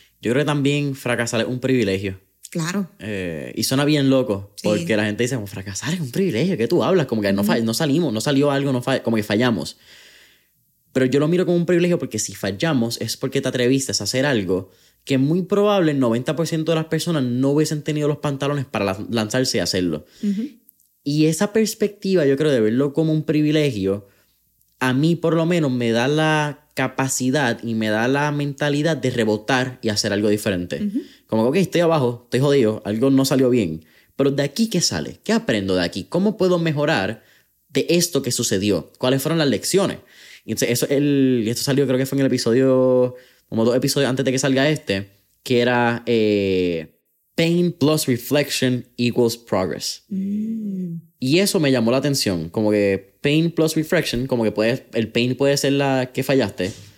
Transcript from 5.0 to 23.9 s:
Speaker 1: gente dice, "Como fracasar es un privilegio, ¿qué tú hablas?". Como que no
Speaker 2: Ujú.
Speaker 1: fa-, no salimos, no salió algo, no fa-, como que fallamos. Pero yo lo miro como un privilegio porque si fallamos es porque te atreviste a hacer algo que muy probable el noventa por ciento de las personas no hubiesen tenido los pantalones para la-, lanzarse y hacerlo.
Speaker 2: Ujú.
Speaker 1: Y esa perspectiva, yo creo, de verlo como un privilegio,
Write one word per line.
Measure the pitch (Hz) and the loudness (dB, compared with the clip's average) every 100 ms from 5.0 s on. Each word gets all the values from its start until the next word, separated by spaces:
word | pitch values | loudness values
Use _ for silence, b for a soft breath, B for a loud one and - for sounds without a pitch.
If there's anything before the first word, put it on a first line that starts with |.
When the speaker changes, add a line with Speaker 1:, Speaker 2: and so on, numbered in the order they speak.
Speaker 1:
gente | 107 104 | 0 -2
dice, | 123 131 | -2 -4
"Como | 101 | -8
fracasar | 101 98 95 139 | -12 -10 -8 -6
es | 180 | -4
un | 135 | -4
privilegio, | 139 190 110 180 175 | -2 -2 0 -2 0
¿qué | 233 | 0
tú | 175 | 2
hablas?". | 117 185 139 | 2 2 2
Como | 113 | 0
que | 98 | 0
no | 98 | 0
Speaker 2:
Ujú. | 104 | 2
Speaker 1:
fa-, | 117 | 2
no | 113 | 0
salimos, | 110 156 143 160 | 0 0 2 0
no | 110 | -2
salió | 147 139 143 | 0 2 2
algo, | 139 139 | 2 0
no | 127 | -2
fa-, | 131 131 | -2 -2
como | - 113 | 0 -2
que | |
fallamos. | 104 107 104 101 69 - B B B B B B B _ _ _ _ | 0 2 2 0 -4 -12 B B B B B B B _ _ _ _
Pero | 127 127 | 0 2
yo | 139 | 2
lo | 151 | 2
miro | 175 170 | 2 2
como | 175 | 2
un | 170 | 2
privilegio | 175 175 175 | 2 2 0
porque | 131 107 | -2 -6
si | - | -6
fallamos | - 101 98 165 139 117 120 | -6 -6 -2 0 0 0 -4
es | 113 - | -8 -6
porque | 135 139 | -4 -2
te | 131 | -2
atreviste | 127 123 135 135 | 0 2 2 0
a | 117 | -4
hacer | 104 127 143 | -2 -2 0
algo | 120 90 92 92 b b b | 0 0 -2 -4 b b b
que | - 135 | -4 0
muy | 139 175 | 2 0
probable | 180 202 208 202 160 | 0 2 2 2 2
el | 143 | 2
noventa | 120 117 127 147 | 2 0 -2 -4
por | 160 | -2
ciento | 160 156 | -2 0
de | 160 | -2
las | 160 | -2
personas | 160 170 160 | -4 -2 -2
no | 123 120 135 | 0 0 2
hubiesen | 143 151 151 | 2 0 -2
tenido | 143 151 147 | -4 -2 -2
los | 147 | -2
pantalones | 147 139 143 147 123 | -4 -2 -2 -2 -4
para | 110 98 | -2 -2
la-, | 95 101 | -4 -4
lanzarse | 117 107 131 131 110 | -4 -2 -2 -2 -2
y | |
hacerlo. | 87 92 90 76 - B | -2 0 -2 -4 -10 B
Speaker 2:
Ujú. | 208 196 262 - _ _ _ _ | -4 -4 -6 -12 _ _ _ _
Speaker 1:
Y | 143 147 156 | -4 0 2
esa | 160 202 | 2 0
perspectiva, | 226 214 - 202 - 190 180 139 | 0 0 0 -4 -2 0 2 2
yo | 135 | 2
creo, | 151 | 2
de | 127 | 2
verlo | 107 120 143 | 2 2 0
como | 147 160 | 0 0
un | 156 | 0
privilegio, | 151 151 151 156 147 107 95 | 0 0 2 2 0 0 -2